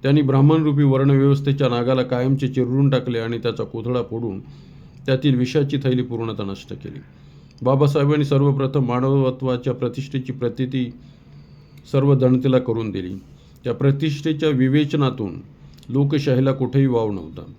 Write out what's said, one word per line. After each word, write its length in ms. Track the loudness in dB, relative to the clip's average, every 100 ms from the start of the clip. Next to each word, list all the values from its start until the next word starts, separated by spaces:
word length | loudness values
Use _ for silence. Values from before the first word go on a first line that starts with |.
त्यांनी 180 | 2 2
ब्राह्मणरूपी 600 | 4 4 6 4 2 2
वर्णव्यवस्थेच्या 840 | 2 4 4 4 4 2 0 0 0
नागाला 340 | 0 0 0
कायमचे 440 | 0 0 0 0 0
चिरडून 420 | -2 0 2 2
टाकले 300 | 2 -2 -4
आणि 180 | -4 -4
त्याचा 260 | -4 -4
कोथळा 380 | -6 -6 -4 -4 -4
फोडून 300 | -6 -6 -8 -12 -20 -20 -20 -20 -14 -2
त्यातील 300 | 0 2 2
विषाची 420 | 2 0 0 -2
थैली 240 | 0 -2
पूर्णतः 420 | -2 -6 -6 -6
नष्ट 300 | -8 -8 -12
केली. 260 | -14 -14 -16 -20 -20 -20 -20 -20 -6
बाबासाहेबांनी 640 | 0 2 2 2 2 2 2
सर्वप्रथम 600 | 2 2 2 0 0 0
मानवत्वाच्या 880 | 0 2 2 2 -2 -4 -2 -4
प्रतिष्ठेची 580 | -4 -4 -6 -6 -6 -6
प्रतीती 600 | -4 -4 -4 -4 -2 -6 -8 -20 -20 -20 -20 -20 -20 -20 -20 -4
सर्व 240 | 0 4 4
जनतेला 440 | 4 2 4 2
करून 320 | 0 -4 -4
दिली. 240 | -6 -8 -10 -14 -20 -20 -12
त्या 100 | -8
प्रतिष्ठेच्या 760 | 0 0 0 -2 -4 -4 -2 0
विवेचनातून 840 | 2 2 2 2 0 0 -2 -8 -8 -16 -20 -20 -20 -6
लोकशाहीला 600 | 0 0 0 0 2 2
कुठेही 360 | 0 0 2 2
वाव 240 | 2 0
नव्हता. 400 | -4 -10 -14 -16